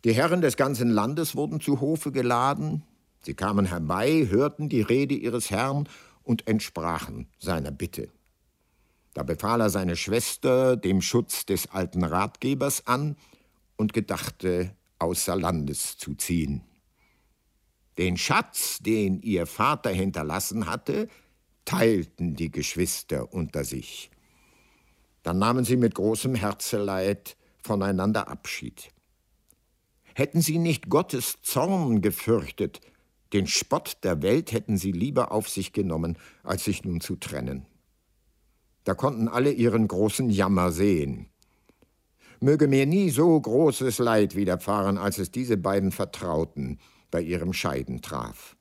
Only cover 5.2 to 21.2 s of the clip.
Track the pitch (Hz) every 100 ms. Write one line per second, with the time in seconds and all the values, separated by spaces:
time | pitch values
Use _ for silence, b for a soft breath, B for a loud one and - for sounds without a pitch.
5.2 | 117 117 - 101 131 143 147 B B B
6.2 | - 113 - 110 - - 85 82 - -
7.2 | - _ - 85 71 71 85 - - _
8.2 | _ _ _ _ _ _ _ _ _ -
9.2 | - 82 107 117 110 95 90 85 - 113
10.2 | - - 131 127 131 123 92 95 - 120
11.2 | 101 - - 95 - 95 90 90 85 87
12.2 | 104 - 131 135 139 - - 127 151 143
13.2 | b b b b _ - 107 113 98 90
14.2 | - - 95 90 90 - _ _ 85 90
15.2 | - 92 87 85 71 71 - - - 67
16.2 | - 87 73 71 - _ _ _ _ _
17.2 | _ _ _ _ _ _ _ - 90 87
18.2 | - 185 233 - - - - 110 101 92
19.2 | 113 90 82 - 120 147 120 92 95 82
20.2 | 76 87 - 226 82 120 - - 226 b